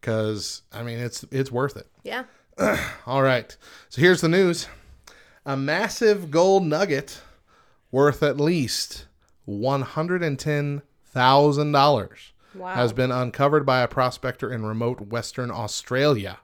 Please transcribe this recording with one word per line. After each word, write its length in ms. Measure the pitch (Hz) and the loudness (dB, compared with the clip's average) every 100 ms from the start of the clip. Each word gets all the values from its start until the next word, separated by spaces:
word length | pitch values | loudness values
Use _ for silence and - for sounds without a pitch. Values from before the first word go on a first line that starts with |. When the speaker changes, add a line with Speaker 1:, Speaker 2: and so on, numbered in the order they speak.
Speaker 1:
'Cause, 580 | - 110 110 107 101 - _ | -2 -2 -2 -4 -8 -10 _
I 100 | 107 | -12
mean, 160 | 120 117 | -10 -8
it's, 260 | 120 - - | -8 -10 -8
it's 200 | 135 135 | -4 -4
worth 280 | 120 135 - | -2 -4 -6
it. 80 | - _ | -20 _
Speaker 2:
Yeah. 220 | - 233 262 _ _ - | -12 -10 -10 _ _ -2
Speaker 1:
<clears throat> 480 | - - - - - | 0 0 -4 -10 -4
All 160 | 135 | 2
right. 340 | 135 127 - - - - _ | 2 2 -2 -20 -20 -20 _
So 140 | - | 2
here's 180 | 170 185 | 4 4
the 80 | 165 | 4
news. 400 | 175 185 170 - - _ - - - _ _ - | 2 2 0 -6 -16 _ -20 -20 -20 _ _ -8
A 80 | 135 | -6
massive 760 | 139 165 214 - 226 202 170 | -2 -2 -2 0 2 2 0
gold 320 | 151 185 196 | 2 4 4
nugget 560 | 175 151 196 139 - - - _ _ _ _ _ _ | 2 0 0 -2 -4 -16 -20 _ _ _ _ _ _
worth 280 | 127 143 139 | 4 4 4
at 200 | 147 135 | 0 0
least 680 | 147 175 117 - - - - _ _ _ | 0 0 -2 -4 -8 -12 -18 _ _ _
one 380 | - 101 120 139 | -12 -4 -2 -2
hundred 380 | 131 - 175 180 | -4 -6 -4 -2
and 160 | 170 139 | -2 -4
ten 460 | 151 147 147 143 - _ | -2 -2 -2 -6 -12 _
thousand 680 | _ 131 127 135 147 143 151 | _ 2 6 8 6 4 2
dollars 640 | 143 143 135 95 - - _ _ | 4 6 4 0 -12 -20 _ _
Speaker 2:
Wow. 220 | 190 185 | -14 -8
Speaker 1:
has 180 | 180 123 | -2 -2
been 200 | 107 127 | 0 -2
uncovered 520 | 123 123 - 139 151 | 0 -4 0 2 2
by 140 | 139 127 | 2 2
a 80 | 123 | 0
prospector 680 | - 127 - 131 120 113 | 0 -2 -2 -8 -6 -8
in 140 | 120 107 | -6 -6
remote 360 | 110 117 123 | -4 -4 -4
Western 500 | 101 117 113 - 123 | -6 -8 -8 -8 -8
Australia. 880 | 101 107 - - 127 147 131 98 90 | -6 -6 -8 -4 0 2 2 -2 -12